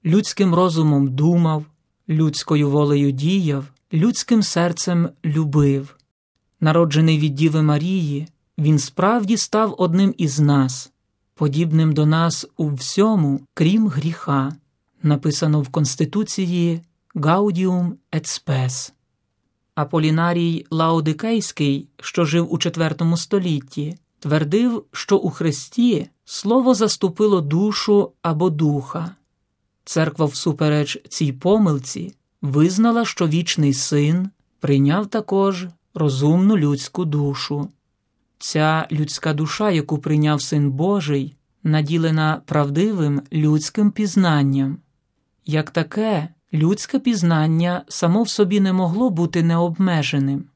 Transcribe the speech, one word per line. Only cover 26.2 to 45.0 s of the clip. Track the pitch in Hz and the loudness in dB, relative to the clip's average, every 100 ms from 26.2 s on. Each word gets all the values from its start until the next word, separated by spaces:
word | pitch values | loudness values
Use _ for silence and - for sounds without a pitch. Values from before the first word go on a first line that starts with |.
| - | -16
Слово | - 202 254 254 | -8 0 2 2
заступило | 208 220 - 190 175 214 190 | 2 0 0 -2 0 2 2
душу | 143 160 214 202 - 208 - _ | 2 0 0 0 2 2 2 _
або | 170 151 185 | -4 0 0
духа. | 151 151 143 131 - 170 - _ _ _ _ _ _ | 0 0 0 -4 -8 -10 -12 _ _ _ _ _ _
Церква | - 160 156 151 151 | -6 -2 -2 0 -2
всупереч | - 170 147 151 151 143 - - | -2 -4 0 0 0 -2 -6 -10
цій | - 151 | -4 -4
помилці | 131 180 214 190 143 127 - 180 - _ _ | -2 0 2 2 0 -4 -10 -12 -16 _ _
визнала, | 143 139 170 185 233 233 226 | -2 2 2 2 2 2 -2
що | - 170 | -2 0
вічний | 165 170 - 143 | 0 -2 0 0
Син | 135 - 147 147 175 190 - _ _ | 0 -2 0 2 0 -2 -10 _ _
прийняв | 139 139 139 180 202 | 0 2 2 2 -2
також | 220 214 196 196 180 180 - _ | -4 -2 0 0 -2 -8 -18 _
розумну | 165 151 131 147 170 196 208 | -2 -2 2 2 4 4 4
людську | 147 143 - - 165 | 2 -2 -4 -6 -2
душу. | 147 143 131 - 147 139 _ _ _ _ _ _ - | -2 -2 -4 -6 -6 -8 _ _ _ _ _ _ -14
Ця | - 156 156 160 156 | -6 0 0 0 -2
людська | 151 151 - 160 | -4 -4 -4 -4
душа, | 151 156 - 214 | -4 -4 -2 0
яку | 165 139 151 | 0 -2 -4
прийняв | 151 151 151 147 | 0 0 2 0
Син | - 151 143 | -2 0 0
Божий, | 131 180 202 147 143 135 - _ _ | 0 0 0 -2 -4 -4 -12 _ _
наділена | 156 151 147 165 160 156 156 156 - | -2 0 0 0 0 0 0 -2 -2
правдивим | 151 143 147 208 196 147 143 - | 0 0 0 0 0 -2 -2 -4
людським | 156 151 151 - - 208 | -2 0 0 -2 0 0
пізнанням. | - 208 196 180 147 139 139 135 - _ _ | 0 -2 2 2 2 2 0 -2 -6 _ _